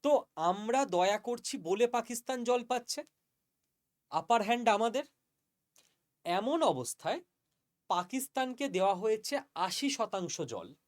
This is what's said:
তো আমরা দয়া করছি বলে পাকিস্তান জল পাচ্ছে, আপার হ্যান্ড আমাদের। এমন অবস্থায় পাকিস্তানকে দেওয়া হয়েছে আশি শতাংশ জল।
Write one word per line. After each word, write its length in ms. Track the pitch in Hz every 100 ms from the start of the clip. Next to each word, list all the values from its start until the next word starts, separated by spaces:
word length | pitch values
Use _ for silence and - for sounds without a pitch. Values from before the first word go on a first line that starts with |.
তো 240 | 285 277 - -
আমরা 500 | 170 190 214 262 277
দয়া 320 | 180 185 208
করছি 400 | 240 240 - 247
বলে 300 | 165 196 240
পাকিস্তান 560 | 240 226 233 - 254
জল 220 | 240 247 233
পাচ্ছে, 380 | 247 240 - 302 _ _ _ _ _ _ _ _ _ _
আপার 320 | 156 165 233
হ্যান্ড 280 | 208 240 233
আমাদের। 340 | 208 233 240 302 _ _ _ _ _ _ _ _ _ _ _
এমন 400 | - 180 220 330
অবস্থায় 580 | 285 139 120 - 160 285 - _ _ _ _ _ _
পাকিস্তানকে 840 | 233 240 262 262 - 262 247 277
দেওয়া 260 | 180 190 185
হয়েছে 440 | 220 220 - 277 - -
আশি 340 | 185 185 277
শতাংশ 520 | 269 214 196 175 -
জল। 340 | 139 104 85 87